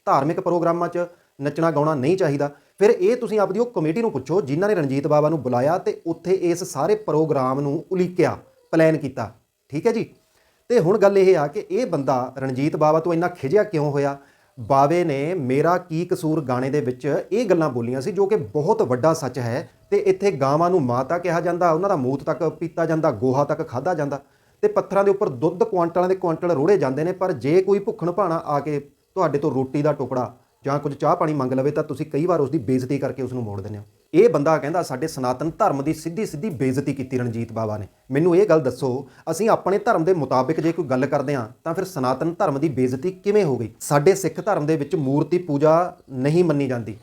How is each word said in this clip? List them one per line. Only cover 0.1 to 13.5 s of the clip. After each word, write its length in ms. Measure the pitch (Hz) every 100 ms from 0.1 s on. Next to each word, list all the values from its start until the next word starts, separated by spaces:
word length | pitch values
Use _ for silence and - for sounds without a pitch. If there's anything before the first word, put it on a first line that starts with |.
| 165 143 175
ਪ੍ਰੋਗਰਾਮਾਂ 480 | 180 175 165 170 170
'ਚ 100 | 175 175 - _ -
ਨੱਚਣਾ 300 | 143 147 165
ਗਾਉਣਾ 240 | 147 151
ਨਹੀਂ 220 | 151 131 190
ਚਾਹੀਦਾ। 340 | 165 139 143 - _ -
ਫਿਰ 120 | 202
ਇਹ 260 | 233 185 247
ਤੁਸੀਂ 240 | 220 208
ਆਪਦੀ 180 | 185 190
ਉਹ 80 | 240
ਕਮੇਟੀ 340 | 185 156 160
ਨੂੰ 100 | 156
ਪੁੱਛੋ 300 | 139 - 175
ਜਿਨ੍ਹਾਂ 280 | 139 143 208
ਨੇ 60 |
ਰਣਜੀਤ 320 | 202 143 135 147
ਬਾਵਾ 220 | 151 151
ਨੂੰ 140 | 160
ਬੁਲਾਇਆ 360 | 127 123 139 175
ਤੇ 220 | 214 202 165
ਉੱਥੇ 260 | 165 180
ਇਸ 320 | 185 175 170
ਸਾਰੇ 300 | 185 135 156
ਪ੍ਰੋਗਰਾਮ 680 | 214 214 151 156 139 127 135
ਨੂੰ 240 | 143 156 -
ਉਲੀਕਿਆ, 460 | 185 180 180 143 101 - _ -
ਪਲਾਨ 260 | 160 160 156
ਕੀਤਾ, 380 | 143 - 104 - _ _ _
ਠੀਕ 180 | 147 226
ਹੈ 60 |
ਜੀ। 220 | 226 147 - _ _ _ _ -
ਤੇ 100 | 240
ਹੁਣ 200 | 165 214
ਗੱਲ 200 | 196 196
ਇਹ 200 | 185 175
ਆ 80 | 143
ਕਿ 200 | 214 -
ਇਹ 160 | 190 240
ਬੰਦਾ 480 | 165 139 131 127 139
ਰਣਜੀਤ 380 | 135 127 143 135
ਬਾਵਾ 240 | 151 160
ਤੋਂ 120 | 170
ਇੰਨਾ 160 | 165 175
ਖਿਝਿਆ 340 | - 135